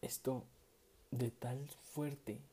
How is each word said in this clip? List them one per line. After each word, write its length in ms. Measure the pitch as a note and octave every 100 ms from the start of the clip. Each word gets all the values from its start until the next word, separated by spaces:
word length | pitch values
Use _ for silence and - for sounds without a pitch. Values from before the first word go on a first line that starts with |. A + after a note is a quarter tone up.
Esto 440 | - - - C3 - - - - - - -
de 200 | A#2+ B2
tal 380 | - B2 B2+ C#3+ -
fuerte 580 | - - D3 C#3+ - G#2 -